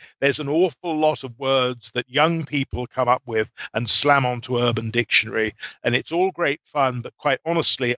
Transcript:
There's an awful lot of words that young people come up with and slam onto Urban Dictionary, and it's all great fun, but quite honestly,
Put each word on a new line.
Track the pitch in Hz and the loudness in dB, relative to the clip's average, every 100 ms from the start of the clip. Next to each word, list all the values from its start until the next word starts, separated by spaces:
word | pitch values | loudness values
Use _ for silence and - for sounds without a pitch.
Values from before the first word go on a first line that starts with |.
| - _ | -4 _
There's | 139 143 | -2 0
an | 139 | -2
awful | 156 180 - 175 156 | 0 0 -2 -6 0
lot | 156 143 | 0 0
of | 131 117 | -8 -6
words | 135 135 127 123 - | 0 2 0 -4 -8
that | 123 127 | -8 -2
young | 127 160 165 | 2 2 2
people | 156 147 131 120 123 | -4 -4 -4 -6 -6
come | - 120 | -2 0
up | 123 | 0
with | - 110 110 - - | 0 -2 -2 -6 -8
and | 113 120 | -4 -2
slam | - 143 143 127 | 0 4 4 2
onto | 123 113 123 | -2 -4 0
Urban | 120 117 113 | 0 0 -2
Dictionary, | 120 113 - 110 110 110 - - - | -2 2 0 0 -2 -2 -4 -14 -6
and | 123 | -2
it's | 123 - | -2 -2
all | 170 190 | 0 0
great | 156 160 147 | 0 -2 -2
fun, | _ 147 131 123 | _ 0 0 0
but | 110 - | -8 -4
quite | 147 135 160 | 0 0 0
honestly, | 170 143 - 123 | 0 0 0 -2